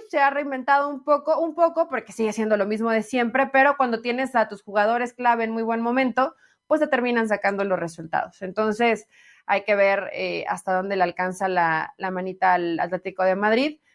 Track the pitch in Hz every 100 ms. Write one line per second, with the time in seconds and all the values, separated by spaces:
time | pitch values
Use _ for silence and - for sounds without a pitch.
0 | 440 320 277 277 294 262 262 277 285 277
1 | 277 294 294 311 330 302 339 330 330 254
2 | - 202 220 208 220 214 208 214 226 226
3 | 214 254 240 254 262 269 269 285 254 226
4 | 240 240 262 247 214 208 - 202 208 240
5 | 226 240 247 233 226 226 226 226 233 247
6 | 262 233 269 - _ _ _ 311 302 269
7 | 247 240 226 202 202 196 202 180 170 165
8 | 165 - - - 190 185 214 214 233 220
9 | - _ - - - 196 196 202 196 196
10 | 190 - 185 175 - 180 - 185 196 196
11 | 175 175 180 185 190 180 170 160 - -
12 | 190 185 185 185 185 180 170 165 170 180
13 | 190 190 190 190 208 226 285 302 _